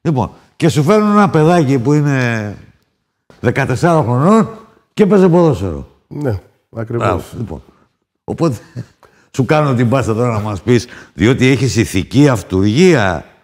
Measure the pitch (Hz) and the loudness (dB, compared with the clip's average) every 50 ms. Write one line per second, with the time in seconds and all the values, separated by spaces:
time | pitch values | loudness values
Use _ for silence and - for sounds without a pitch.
0 | _ 165 156 127 101 76 - _ _ _ _ _ - 165 98 151 139 151 214 214 | _ -2 -2 -2 -4 -6 -8 _ _ _ _ _ -2 0 0 0 2 2 2 2
1 | 208 208 208 208 208 156 117 160 151 160 180 175 156 127 139 131 110 143 147 151 | 2 2 2 2 2 2 2 2 2 4 2 2 2 0 0 -2 0 0 0 0
2 | 147 147 139 131 127 120 117 110 107 104 98 - - _ _ _ _ _ _ _ | 0 0 -2 -2 -2 -2 -2 -4 -6 -8 -10 -14 -18 _ _ _ _ _ _ _
3 | _ _ _ _ _ _ - _ - 117 - 135 135 - 127 113 - 175 170 160 | _ _ _ _ _ _ -18 _ -4 -2 0 0 -2 -2 -2 0 2 2 2 2
4 | 131 117 123 123 143 180 214 226 175 - - - - _ _ _ _ _ _ - | 0 0 -2 0 2 2 2 2 2 -2 -6 -18 -20 _ _ _ _ _ _ 0
5 | 214 185 214 196 185 185 160 180 170 160 127 82 98 92 78 69 65 - _ _ | 0 2 4 4 4 4 4 4 2 2 0 -2 -4 -6 -6 -8 -12 -14 _ _
6 | _ _ - 143 147 131 107 92 - _ _ _ _ _ - 113 117 110 120 120 | _ _ -12 -8 -6 -4 -6 -6 -8 _ _ _ _ _ -14 -14 -10 -8 -6 -4
7 | 110 98 90 85 87 - - 131 117 92 82 67 _ _ _ _ _ _ _ _ | -2 -2 -4 -4 -8 -12 -12 -12 -12 -12 -12 -16 _ _ _ _ _ _ _ _
8 | _ _ _ _ _ - 104 - 160 165 120 101 - _ _ 123 113 _ _ _ | _ _ _ _ _ -12 -6 -4 -2 -4 -4 -6 -12 _ _ -18 -18 _ _ _
9 | _ _ _ _ _ _ - - 127 101 156 151 151 143 131 117 127 113 127 135 | _ _ _ _ _ _ -4 -4 -2 0 0 0 2 0 0 0 0 0 0 0
10 | 113 98 110 107 123 123 113 107 104 107 104 87 - - 123 113 - - - - | 0 -2 -2 -2 -2 -2 -2 -4 -6 -6 -8 -6 0 2 0 0 0 -4 -18 -20
11 | - _ _ - 87 113 135 127 123 131 139 - 139 123 87 113 107 - - 98 | -20 _ _ 0 0 0 2 2 2 2 2 2 0 -2 0 -2 -2 -2 -2 -6
12 | 80 - - 127 147 143 127 101 - - 92 95 98 104 107 143 185 185 165 131 | -6 -2 2 2 4 4 2 0 -4 -4 -2 0 0 0 2 4 4 4 4 2
13 | 104 95 87 73 - - _ _ | 0 0 -2 -4 -8 -14 _ _